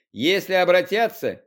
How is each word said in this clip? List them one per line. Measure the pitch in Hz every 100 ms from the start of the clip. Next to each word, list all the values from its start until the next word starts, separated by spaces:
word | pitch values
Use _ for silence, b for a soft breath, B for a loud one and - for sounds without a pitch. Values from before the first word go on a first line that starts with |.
| _
Если | - 143 196 185
обратятся, | 185 175 180 175 202 226 - 127 95